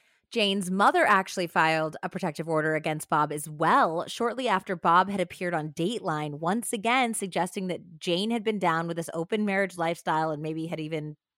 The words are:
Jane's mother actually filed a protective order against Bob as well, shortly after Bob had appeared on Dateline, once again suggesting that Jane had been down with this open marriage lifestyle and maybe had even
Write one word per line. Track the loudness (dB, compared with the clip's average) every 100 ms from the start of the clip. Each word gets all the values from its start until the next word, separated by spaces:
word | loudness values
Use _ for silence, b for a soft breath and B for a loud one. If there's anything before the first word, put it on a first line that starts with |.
| b b b
Jane's | 0 0 0 0
mother | 4 4 6 4
actually | 4 2 -4 -2
filed | 2 2 2 0 -4
a | -8
protective | -4 -6 -4 -2
order | 0 2
against | 0 -2 -4 0
Bob | 2 2
as | -2 -8
well, | 0 4 6 4 0 -6
shortly | -4 -4 -2 0
after | 0 0 -2
Bob | 4 4 4
had | 0
appeared | -2 -2 -2
on | -2 -4
Dateline, | -2 -2 -2 -2 -2 -4 -4
once | -2 -2 -2
again | -4 0 2 2
suggesting | -2 -4 -2 -2 -2 -4
that | -6 -8 -10
Jane | -2 0 0
had | 0
been | 0 0
down | 2 2 0
with | -4
this | -6
open | -6 -2 0 0
marriage | 2 0 0
lifestyle | -2 -2 0 0 0
and | -2
maybe | -4 -4 -4
had | -6
even | -4 -6 -6 -12 _